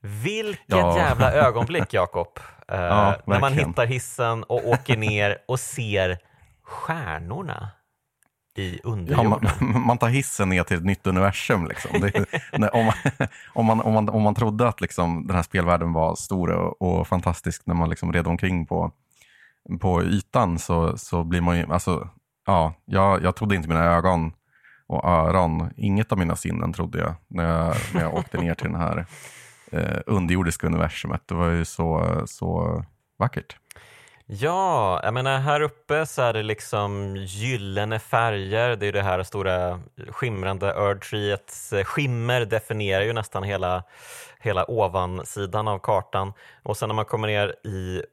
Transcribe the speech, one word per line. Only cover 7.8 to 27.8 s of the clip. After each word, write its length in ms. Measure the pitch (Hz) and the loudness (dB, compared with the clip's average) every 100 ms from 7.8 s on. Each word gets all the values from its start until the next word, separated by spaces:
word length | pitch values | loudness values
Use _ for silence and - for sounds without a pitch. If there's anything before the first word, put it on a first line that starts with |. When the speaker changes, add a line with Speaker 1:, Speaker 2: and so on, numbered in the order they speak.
| _ _ _ _ _ _ _ - | _ _ _ _ _ _ _ -8
Speaker 1:
i 240 | 95 87 | -8 -6
underjorden. 480 | 120 110 85 - 113 107 | -6 -6 0 4 4 4
Speaker 2:
Ja, 240 | 104 - - | 2 2 0
man, 120 | 120 | 2
<laughs> 60 | 120 | 2
man 100 | 120 | 2
tar 100 | 117 | 2
hissen 420 | 131 135 - 98 | 2 0 0 2
ner 140 | 92 | 2
till 140 | 87 90 | 2 0
ett 60 | 87 | 2
nytt 220 | 95 - | 0 0
universum, 600 | 92 98 - - 110 - | 2 2 2 0 0 0
liksom. 340 | - - - | -6 -4 0
Det 140 | 98 101 | 0 0
är, 80 | 101 123 - | -2 -4 -6
Speaker 1:
<laughs> 80 | - | 0
Speaker 2:
när, 160 | 107 120 | 2 4
om 100 | 113 | 2
man, 80 | 104 135 - | 2 0 -2
<laughs> 360 | 127 - - | -6 -6 -8
om 120 | - 113 | 0 4
man, 160 | 110 | 4
om 120 | 113 | 4
man, 160 | 110 104 | 2 2
om 120 | 107 | 4
man 140 | 104 107 | 2 4
trodde 320 | 117 107 123 | 0 2 2
att, 140 | - | 2
liksom, 460 | 90 - 87 85 - | -4 0 0 0 0
den 80 | 90 | 0
här 80 | |
spelvärlden 500 | 82 95 87 85 82 | 2 0 2 2 2
var 220 | 82 80 82 | 2 0 0
stor 340 | - 95 85 | -4 -2 0
och, 300 | 87 87 - | 0 0 0
och 260 | 92 87 85 | 0 0 0
fantastisk 540 | 92 87 87 - - - | 0 0 -2 -4 -6 -2
när 100 | 85 | 0
man, 140 | 82 | 0
liksom, 240 | 80 87 | 0 0
red 140 | 85 82 | 0 0
omkring 380 | 85 95 90 78 | 0 0 0 -2
på, 260 | 87 82 - _ _ _ _ - _ - 90 | -2 -2 -6 _ _ _ _ -20 _ -10 -2
på 220 | 98 87 | 2 2
ytan 560 | 87 101 - - 104 82 | 2 0 0 0 2 0
så, 380 | - 85 82 - | 0 0 2 -2
så 260 | - 87 | -4 -4
blir 180 | 82 87 | 0 2
man 160 | 87 87 | 2 2
ju, 140 | 78 | 2
alltså, 360 | 87 - 85 - _ _ _ - | 0 0 -2 -4 _ _ _ 0
ja, 280 | 92 80 80 - | 2 2 -2 -2
jag, 380 | 95 98 95 | 2 4 4
jag 120 | 90 - | 2 0
trodde 200 | 107 95 | 0 0
inte 140 | 78 | 2
mina 140 | 82 | 2
ögon 500 | 85 85 90 87 82 - _ _ _ - _ | 4 4 4 2 0 -6 _ _ _ -20 _
och 180 | 80 - | -2 4
öron, 680 | 87 80 92 85 80 82 - | 4 6 4 2 0 -2 -2
inget 340 | 107 98 110 | 0 2 2
av 60 | 98 | 0
mina 180 | 85 85 | 0 0
sinnen 380 | 85 82 85 | -2 -2 -2
trodde 260 | 85 87 85 | -2 -4 -2
jag 140 | 80 82 _ | -4 -4 _
när 160 | 87 82 82 | -2 0 2
jag, 180 | 82 78 | 2 0